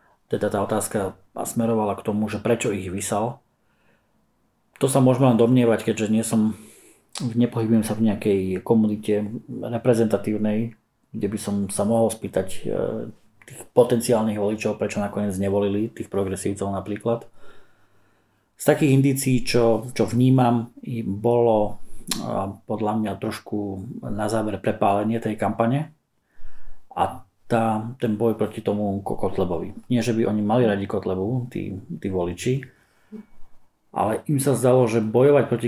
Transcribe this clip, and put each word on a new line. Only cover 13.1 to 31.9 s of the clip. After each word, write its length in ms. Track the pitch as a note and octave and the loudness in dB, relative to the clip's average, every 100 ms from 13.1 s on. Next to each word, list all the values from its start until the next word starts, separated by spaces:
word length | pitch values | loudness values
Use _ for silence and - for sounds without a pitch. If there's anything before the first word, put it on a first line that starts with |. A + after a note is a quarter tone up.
| - _ _ - | -14 _ _ -20
tých 120 | - - | -20 -2
potenciálnych 640 | - A#2+ A#2 A2+ A#2 A2 G#2 | 4 4 4 2 2 2 0
voličov, 400 | G2+ G#2+ G#2+ G#2 | -2 -2 -4 -2
prečo 240 | G#2 G#2+ | -4 -4
nakoniec 340 | G2+ G#2+ G#2 F#2 | -4 -2 -4 -2
nevolili 480 | G2 G2+ G2+ G2+ A2+ | 0 0 0 0 -4
tých 240 | - - | -6 -6
progresívcov 560 | G2 F#2+ F#2 G#2 G2 G2 | -2 -2 -2 -4 -4 -4
napríklad. 560 | G2 F#2+ G2+ A#2 A#2 - - - - - _ _ _ _ _ _ _ _ - | -4 -6 -4 -2 -4 -6 -16 -16 -16 -20 _ _ _ _ _ _ _ _ -4
Z 40 | - D3 | 0 2
takých 160 | D3+ | 4
indícií, 440 | C3+ C#3 C3+ C3 B2+ | 4 4 2 0 0
čo, 480 | - B2 A#2 A2 A2+ | 2 2 4 2 -2
čo 140 | - | -2
vnímam, 640 | G2 A#2 B2+ C3 B2 A#2+ A2+ - | 0 2 4 6 4 2 -2 -12
i 160 | - A#2 | -10 -8
bolo, 800 | G2 G2 A#2+ A#2+ A#2 A2 G#2 - - - - - | -6 -2 0 4 4 4 2 -2 -6 -6 -6 -8
a, 320 | A2 G#2 G2 | -6 -4 -6
podľa 480 | G2+ - G#2+ G#2+ A2 | -8 -8 -4 -2 -2
mňa 100 | G#2+ F#2+ | -4 -4
trošku 400 | A2 - - G#2 G2+ G2 A2 - A#2 | -6 -8 -6 -6 -4 -8 -10 -10 -6
na 240 | G#2 G#2+ | -4 -2
záver 320 | A2 G#2+ G2 | -2 -2 -2
prepálenie 560 | A2 G#2+ G#2 G2+ G#2+ A2+ | -2 2 2 2 0 -2
tej 160 | A2 | -2
kampane 560 | G#2 G2+ G2+ A#2 C#3 D#3 _ _ _ _ - - - - - - | -2 -2 0 0 0 -4 _ _ _ _ -6 -4 -2 -2 -4 -6
a 320 | - F2 - - _ - | -2 -2 -4 -18 _ -2
tá, 400 | A2+ A2+ A2 A#2 B2+ | 2 2 0 -4 -4
ten 160 | A2+ | -2
boj 240 | G#2 A2+ A2 | 0 0 0
proti 240 | G#2+ - | -2 -2
tomu 400 | - G#2 G#2 G2 | -2 -2 -2 -4
Ko-, 160 | F#2+ - | -4 -2
Kotlebovi. 560 | F#2+ - F2+ E2 F2+ - - | -2 0 -2 -2 -6 -10 -2
Nie, 160 | B2 A2+ | 0 2
že 80 | |
by 160 | A2 A#2 | 0 0
oni 120 | G#2+ | 0
mali 200 | G#2 A#2+ A#2 | 2 2 2
radi 200 | G2+ G2 | 2 -2
Kotlebu, 640 | G2+ F#2+ F#2 G2 B2+ B2 | -4 -2 -2 -2 -4 -4
tí, 240 | G2 G2 | -8 -8
tí 320 | F#2+ - | -10 -12